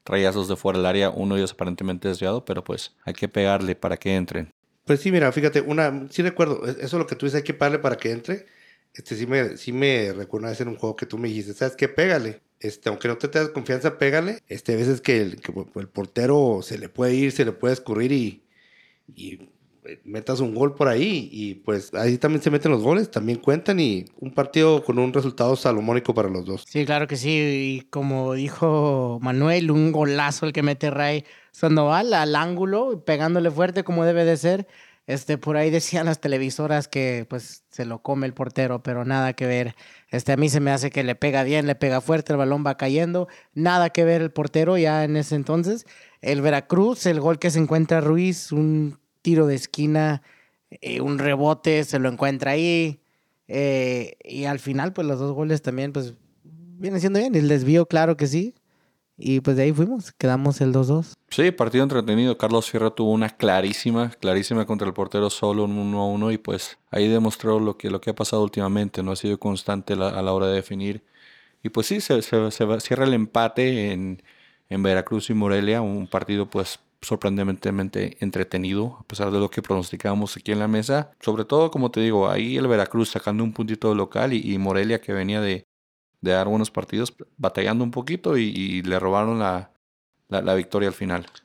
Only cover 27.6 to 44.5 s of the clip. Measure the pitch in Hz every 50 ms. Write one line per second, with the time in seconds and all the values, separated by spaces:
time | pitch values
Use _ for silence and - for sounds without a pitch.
27.6 | 135 135 135 127 127 _ - 147 139 139 135 131 131 131 131 135 139 143 - -
28.6 | 165 160 151 151 147 147 139 131 127 120 117 117 127 127 127 131 147 160 170 180
29.6 | 170 156 147 156 156 160 151 151 151 143 143 147 143 143 143 - 160 156 139 160
30.6 | 143 147 143 135 156 147 135 143 147 147 151 147 - - - - _ _ _ -
31.6 | 165 160 156 156 147 147 156 180 226 247 208 165 151 151 151 147 160 175 180 175
32.6 | 190 190 202 214 254 262 220 160 - - 151 143 156 165 175 180 170 170 143 156
33.6 | 180 190 175 196 175 - 170 170 165 170 170 170 165 165 165 135 151 175 190 196
34.6 | 196 - - - - - _ _ _ - 135 135 - - 151 131 - 151 151 151
35.6 | 156 160 156 165 156 - 175 170 160 165 156 - - 143 139 131 135 131 131 -
36.6 | 151 151 151 147 139 - - 139 131 127 123 120 113 - 131 120 113 - - -
37.6 | _ _ - - 123 117 117 113 - 139 139 139 135 127 131 - 131 123 - 135
38.6 | 131 127 123 120 - 135 123 123 120 131 135 135 131 131 123 - 131 123 123 123
39.6 | 120 117 - - - - - - _ _ - 123 - - 139 135 151 147 131 151
40.6 | 143 143 139 127 135 139 - 143 127 123 117 - 143 147 135 135 131 135 151 151
41.6 | 147 143 135 - 147 135 127 131 - - 160 160 147 - 147 139 135 135 143 143
42.6 | 147 143 135 - 135 135 139 156 170 170 175 180 175 175 - - - _ - 147
43.6 | 165 175 180 180 170 165 - 170 170 165 170 165 165 156 - 156 143 143